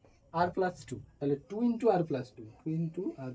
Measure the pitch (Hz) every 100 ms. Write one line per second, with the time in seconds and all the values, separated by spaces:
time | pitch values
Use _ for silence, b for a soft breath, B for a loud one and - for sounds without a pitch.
0 | - _ _ 165 175 - 185 - - -
1 | - _ 143 143 - 208 240 233 233 185
2 | 160 135 127 - 107 - 160 160 165 170
3 | 202 - 131